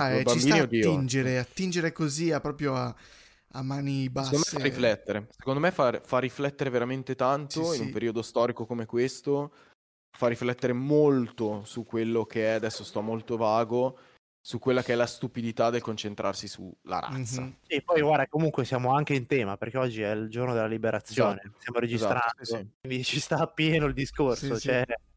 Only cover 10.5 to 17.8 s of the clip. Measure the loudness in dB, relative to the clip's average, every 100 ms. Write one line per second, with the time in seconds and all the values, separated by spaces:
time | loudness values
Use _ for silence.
10.5 | 0 -2 0 2 6 6 4 0 -2 -4
11.5 | -4 -8 -12 -6 -2 0 0 0 0 0
12.5 | 2 -2 -6 -8 -6 -4 -6 -4 0 2
13.5 | 2 2 0 0 -4 -20 _ _ _ -10
14.5 | -4 2 2 2 2 0 -2 -8 -4 -6
15.5 | 0 2 2 -4 -6 -8 -4 -4 -4 -8
16.5 | -12 -14 -16 -6 -6 -4 -6 -6 -6 -8
17.5 | -12 -6 -4